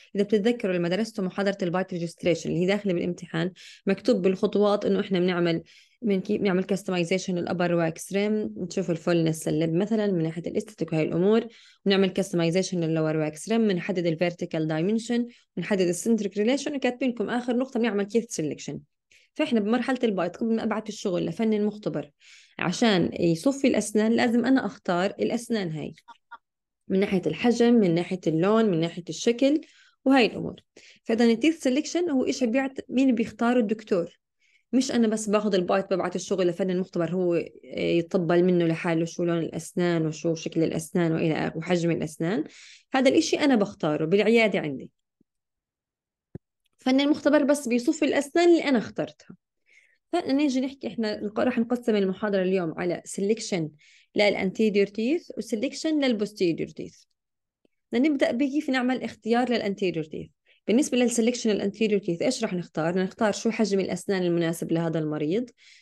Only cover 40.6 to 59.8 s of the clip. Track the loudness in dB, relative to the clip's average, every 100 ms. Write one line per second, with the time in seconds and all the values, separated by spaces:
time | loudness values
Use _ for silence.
40.6 | 0 -2 -2 0 2 2 0 0 -2 -4
41.6 | -2 0 2 0 -4 -4 -2 -2 -4 -12
42.6 | -20 -20 _ 2 4 4 2 2 2 2
43.6 | 2 -2 -2 0 2 2 4 4 4 0
44.6 | -4 -6 -12 _ _ _ _ _ _ _
45.6 | _ _ _ _ _ _ _ -20 _ _
46.6 | _ _ 0 2 4 2 4 4 4 0
47.6 | 0 0 0 0 0 0 0 4 6 6
48.6 | 4 0 0 -6 -8 -10 -20 -20 _ _
49.6 | _ _ _ _ _ -4 0 2 2 0
50.6 | -2 -6 -8 -4 -4 -4 -6 0 0 2
51.6 | 0 0 2 2 2 -2 -2 0 2 0
52.6 | -2 -4 -4 -4 -6 -4 -2 -2 -2 -4
53.6 | -4 -8 _ _ _ 0 0 2 -2 0
54.6 | 2 2 0 -2 -2 -2 -4 -12 -6 -4
55.6 | -4 -4 -2 0 0 0 -4 0 0 0
56.6 | -6 -10 -14 -16 _ _ _ _ _ _
57.6 | _ _ _ 0 2 2 0 0 -2 -2
58.6 | -2 -2 0 -2 -6 -8 0 0 2 0
59.6 | -2 -2